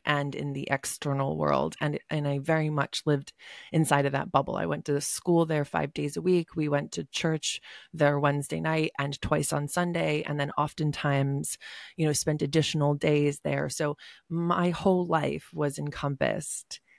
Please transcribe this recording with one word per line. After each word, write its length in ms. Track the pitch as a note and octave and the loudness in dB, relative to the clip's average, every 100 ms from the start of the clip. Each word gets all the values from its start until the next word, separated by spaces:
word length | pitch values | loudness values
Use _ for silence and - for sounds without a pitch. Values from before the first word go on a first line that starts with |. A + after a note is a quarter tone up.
and 300 | - D3 C#3+ | -2 0 0
in 200 | C3+ C#3+ | -4 -6
the 140 | C#3 C#3 | -6 -2
external 640 | C#3 - - D3 C#3 C3+ D#3 | -2 -2 -6 -2 -2 0 0
world. 380 | D3+ C#3 D3+ - | 2 2 2 -2
And, 200 | D3+ D3 - | -4 -4 -4
and 180 | D3+ D3 | -2 -2
I 120 | C#3 | -2
very 320 | C#3 D#3+ D#3 | 0 2 2
much 320 | D3+ C#3 - - | 0 -2 -2 0
lived 260 | C#3+ C#3 - - - - | 0 0 -18 -20 -20 -2
inside 360 | D#3+ D#3+ C#3+ C#3 | 2 4 4 2
of 60 | |
that 180 | C#3 D3 | 0 0
bubble. 240 | C#3 C#3 - | 0 2 -2
I 100 | E3 | -2
went 200 | D#3 - | -2 -2
to 140 | C#3+ | -2
school 440 | - - - E3+ D#3+ | -2 -4 2 2 4
there 180 | D#3 | 0
five 300 | C#3+ E3 D3 | 0 -2 -2
days 240 | - D3 D#3 | -4 -6 -2
a 40 | |
week. 320 | E3 F3+ E3 E3+ | 2 2 2 -2
We 120 | D3+ | 0
went 260 | C#3+ C#3+ | 0 -2
to 120 | - D#3 | -8 -8
church 500 | - E3 D#3+ - - - - - | -2 0 0 -2 -8 -10 -20 -10
there 260 | D#3+ D3 C#3+ | 2 2 4
Wednesday 400 | C#3+ C#3+ C#3+ D#3+ | 2 2 -2 -4
night 340 | D#3+ D#3+ D#3 - | 0 0 0 -2
and 240 | C#3+ C#3+ | -6 -4
twice 320 | - D3+ D3 | 0 0 0
on 140 | C#3+ C#3+ | -2 -2
Sunday. 560 | - F3 E3+ D#3+ D3+ | 0 0 0 0 0
And 160 | - D3 | -2 -2
then 100 | C#3+ - | -2 -2
oftentimes, 1000 | D3 - D3+ C#3+ D3 C#3 C#3 C#3 E3 - - - - - | -2 0 -2 0 2 2 2 0 -4 -8 -12 -16 -12 -2
you 120 | D#3 | 0
know, 60 | |
spent 280 | D3 - D3+ | 2 0 0
additional 540 | D3 D#3+ D3 D#3 D3 D3 | 2 2 2 2 2 2
days 460 | D#3 D3 D3 C#3+ | 4 4 4 0
there. 260 | D3 C#3 D3 | -2 -2 -2
So 280 | - D3 D3 - - - | -2 -4 -4 -12 -20 -6
my 440 | E3 E3+ F3 F3 | -2 0 2 2
whole 340 | E3 G3 F#3 F3 | 2 2 2 2
life 460 | - C#3 D3 - | 0 0 -4 -8
was 240 | D#3+ D3 C#3+ | -2 -2 -2
encompassed, 1000 | D3 - C#3+ C#3 - - - - - - _ | -8 -4 -4 0 0 0 -4 -10 -12 -18 _